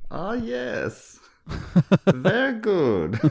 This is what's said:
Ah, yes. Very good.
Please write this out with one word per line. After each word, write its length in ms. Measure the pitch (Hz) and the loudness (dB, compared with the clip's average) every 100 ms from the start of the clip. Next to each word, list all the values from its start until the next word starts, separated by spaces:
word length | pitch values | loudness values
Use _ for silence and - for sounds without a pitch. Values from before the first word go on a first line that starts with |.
| - | -8
Ah, 240 | - 180 | -6 -6
yes. 840 | 240 226 247 - 101 - - - - - _ - - - - - 185 - | -6 -6 -6 -6 -4 -6 -6 -18 -20 -20 _ -12 -10 0 0 4 2 2
Very 520 | 135 147 220 269 226 | 2 2 0 0 -2
good. 600 | 220 190 139 101 78 113 151 | 0 2 4 2 0 2 2